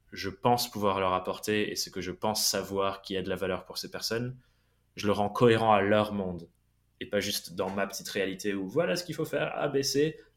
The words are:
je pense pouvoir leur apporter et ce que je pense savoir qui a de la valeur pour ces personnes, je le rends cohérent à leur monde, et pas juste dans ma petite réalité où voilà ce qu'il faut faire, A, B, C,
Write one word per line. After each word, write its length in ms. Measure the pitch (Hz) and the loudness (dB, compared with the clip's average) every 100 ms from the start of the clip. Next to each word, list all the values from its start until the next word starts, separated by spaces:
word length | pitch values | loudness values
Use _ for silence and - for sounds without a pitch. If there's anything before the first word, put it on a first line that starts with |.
| _ | _
je 160 | 101 98 | -10 -8
pense 420 | 92 123 120 - | 0 2 2 0
pouvoir 300 | 107 101 95 | -2 0 2
leur 100 | 92 | 2
apporter 580 | 92 98 92 - 107 104 | 0 -2 -6 -2 0 -2
et 40 | - | -4
ce 140 | - | -6
que 100 | 95 | -6
je 120 | 87 | -8
pense 340 | 87 110 104 - | -2 -2 0 0
savoir 560 | 101 92 98 98 98 | 0 -2 0 0 -2
qui 160 | - 95 | -6 -4
a 40 | |
de 80 | 92 | -4
la 60 | 90 | -2
valeur 300 | 92 90 - | -2 -4 -6
pour 120 | - | -10
ces 140 | - | -10
personnes, 460 | 87 - 117 123 127 _ _ _ _ _ - | -6 -4 -2 -4 -8 _ _ _ _ _ -4
je 120 | 104 | 0
le 40 | |
rends 180 | 98 101 | 2 2
cohérent 440 | - 120 113 113 | 6 6 8 6
à 80 | 104 | 6
leur 320 | 98 107 104 | 6 4 2
monde, 340 | 101 92 87 82 _ _ _ _ - | 0 -4 -6 -12 _ _ _ _ -14
et 40 | - | -4
pas 120 | 104 | -2
juste 340 | 95 101 - 90 | -2 -4 -6 -6
dans 140 | 95 | -4
ma 140 | 98 98 | -2 -4
petite 200 | - 92 | -6 -6
réalité 460 | 104 95 95 104 | -4 -4 -4 -4
où 160 | 98 95 | -4 -2
voilà 260 | 131 180 170 | -2 0 -2
ce 80 | |
qu'il 120 | - 160 | -4 -6
faut 100 | 151 | -4
faire, 260 | 143 151 - | -2 -2 -2
A, 100 | 147 | -2
B, 140 | 135 | 0
C, 360 | 139 139 156 - - | 0 2 2 -2 -16